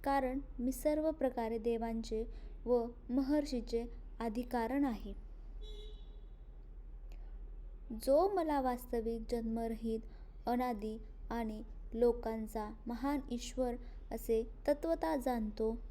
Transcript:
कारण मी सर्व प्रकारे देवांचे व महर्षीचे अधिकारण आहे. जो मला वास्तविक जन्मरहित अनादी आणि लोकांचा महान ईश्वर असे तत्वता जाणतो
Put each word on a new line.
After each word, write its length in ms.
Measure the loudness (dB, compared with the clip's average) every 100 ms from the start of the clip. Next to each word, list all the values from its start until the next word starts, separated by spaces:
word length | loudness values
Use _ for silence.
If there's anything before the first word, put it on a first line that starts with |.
कारण 360 | 6 4 4 0 -4 -2
मी 120 | -2
सर्व 400 | 2 4 4 2
प्रकारे 460 | 4 2 2 0 0
देवांचे 680 | 2 2 0 -2 0 -2 -2 -6 -10 -8 4
व 200 | 4 4 -6 0
महर्षीचे 760 | 2 4 4 4 -2 0 0 -2 -8 -12 -4
अधिकारण 680 | -2 -2 0 2 2 4 4
आहे. 280 | 2 -4 -8 -10 -12 -10 -10 -10 -10 -10 -10 -12 -12 -14 -14 -14 -14 -14 -14 -12 -12 -10 -10 -10 -10 -10 -10 -10 -12 -8
जो 440 | -4 6 6 8 4
मला 260 | 4 4
वास्तविक 600 | 2 0 -2 0 0 -2 -2
जन्मरहित 680 | -2 0 0 -2 -2 -2 -2 -4 -14 -14 -6 0
अनादी 500 | 2 2 0 -4 -6 -10 -12 -4
आणि 340 | -2 -2 -4 -8 -10 -6
लोकांचा 800 | 6 6 6 0 -2 -2 -2 -4 -6 -6
महान 320 | 0 2 2 0
ईश्वर 420 | -4 -4 0 0 0 -8 -12 -6
असे 400 | -6 2 2 2 -2 2
तत्वता 500 | 4 4 2 4 2
जाणतो 600 | 2 2 0 0 0 0 -6